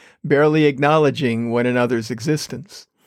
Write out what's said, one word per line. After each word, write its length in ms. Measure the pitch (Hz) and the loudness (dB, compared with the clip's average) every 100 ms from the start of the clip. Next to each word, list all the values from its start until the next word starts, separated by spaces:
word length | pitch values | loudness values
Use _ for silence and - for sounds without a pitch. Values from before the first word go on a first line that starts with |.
| - _ - | -20 _ 0
barely 400 | 139 151 156 151 | 2 4 4 2
acknowledging 840 | 131 143 156 147 127 131 113 117 | 2 2 4 2 0 -2 -2 -2
one 160 | 120 123 | -2 0
another's 460 | 123 120 120 113 | 0 0 -2 -4
existence. 760 | 113 135 151 - 135 - - - _ | -6 -4 -4 -4 -14 -16 -20 -20 _